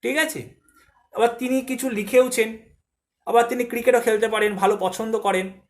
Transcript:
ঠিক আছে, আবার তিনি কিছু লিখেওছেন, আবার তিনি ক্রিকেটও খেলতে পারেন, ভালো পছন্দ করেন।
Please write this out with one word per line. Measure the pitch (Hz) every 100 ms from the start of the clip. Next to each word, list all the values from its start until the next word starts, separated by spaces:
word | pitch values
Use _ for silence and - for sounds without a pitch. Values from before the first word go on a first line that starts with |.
ঠিক | 240 285
আছে, | 311 233 - _ _ _ _ _ _
আবার | - 233 240
তিনি | 254 262 262
কিছু | 247 269 214
লিখেওছেন, | 202 254 254 247 220 226 _ _ _ _ _ _ -
আবার | 226 233
তিনি | 247 240
ক্রিকেটও | 233 233 247 240
খেলতে | 214 220
পারেন, | 214 208 190
ভালো | 196 202
পছন্দ | 185 185 220 220 208
করেন। | 185 190 190 _